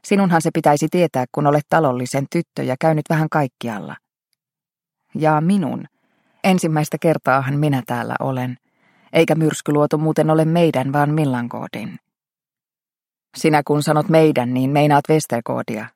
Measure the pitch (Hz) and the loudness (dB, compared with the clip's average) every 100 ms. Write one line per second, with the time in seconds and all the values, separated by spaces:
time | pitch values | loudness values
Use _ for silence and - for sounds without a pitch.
0 | - 196 190 170 160 165 156 147 156 180 | 0 2 4 2 2 2 2 2 0 0
1 | 165 131 123 - 147 147 - 160 151 123 | 0 0 -4 0 2 0 0 0 2 -2
2 | 127 139 139 170 - - 131 131 160 156 | -4 -6 -4 -6 -6 -8 -6 0 0 0
3 | - 160 156 156 139 _ 117 104 - - | -2 -2 0 0 -2 _ -8 -8 -12 -16
4 | _ _ _ _ _ _ _ _ _ _ | _ _ _ _ _ _ _ _ _ _
5 | _ 147 156 151 160 202 135 123 - _ | _ -2 2 2 2 0 0 -6 -12 _
6 | _ _ _ _ 190 185 165 151 147 151 | _ _ _ _ 0 2 0 -2 -2 0
7 | 170 - - 131 131 143 151 135 117 120 | 0 0 2 0 0 0 0 0 -2 -6
8 | 113 120 131 131 127 127 _ _ _ _ | -4 -4 -4 -4 -6 -10 _ _ _ _
9 | _ - 165 160 156 143 - 147 147 151 | _ 0 2 2 0 -2 -2 0 2 0
10 | 156 156 151 156 156 170 165 139 135 143 | 0 0 2 2 2 2 2 2 -2 0
11 | 147 156 147 123 120 117 143 - 143 - | 0 0 0 -2 -6 -10 -10 -10 -12 -14
12 | _ _ _ _ _ _ _ _ _ _ | _ _ _ _ _ _ _ _ _ _
13 | _ _ _ - 160 151 143 147 147 151 | _ _ _ -4 0 0 0 -2 0 0
14 | 147 160 156 143 123 127 131 147 151 143 | 2 4 4 2 -2 -2 0 2 4 2
15 | - 156 - 117 - 123 - 107 110 | 2 -2 0 -6 -6 -8 -8 -10 -12